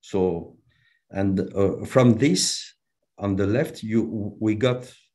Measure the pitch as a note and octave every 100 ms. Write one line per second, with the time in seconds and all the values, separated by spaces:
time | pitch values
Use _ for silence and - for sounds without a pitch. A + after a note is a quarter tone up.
0 | - G2+ F#2 E2+ E2+ - _ _ _ _
1 | _ F#2 G2 F#2+ - G2 G2 - G2+ C3+
2 | B2+ A2 C#3 F3+ - - - _ _ _
3 | _ _ G2+ G2 G2 A2+ D#3+ - A2 A2+
4 | A2 A2 G2+ - G#2+ G#2+ B2+ B2 - -
5 | _